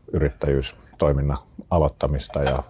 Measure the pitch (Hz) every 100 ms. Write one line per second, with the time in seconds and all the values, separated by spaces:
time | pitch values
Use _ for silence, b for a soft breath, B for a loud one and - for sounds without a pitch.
0 | - - 71 - 73 69 - - - -
1 | 73 69 71 69 - - - 87 73 -
2 | 73 69 - 71 67 65